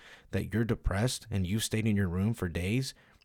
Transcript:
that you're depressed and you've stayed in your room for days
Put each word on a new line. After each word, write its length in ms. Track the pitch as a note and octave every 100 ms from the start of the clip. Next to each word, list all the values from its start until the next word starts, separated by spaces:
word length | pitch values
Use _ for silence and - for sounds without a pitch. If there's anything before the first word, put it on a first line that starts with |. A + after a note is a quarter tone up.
| - - -
that 220 | G2 -
you're 120 | G#2+
depressed 640 | A2+ A2 - F#2+ B2 - A2
and 160 | G2+ F2
you've 180 | G#2+
stayed 220 | - A2 A2
in 100 | G2+
your 120 | F#2+
room 260 | F2+ G#2
for 140 | A#2 F2+
days 460 | E2 F#2 B2 C3+ - - -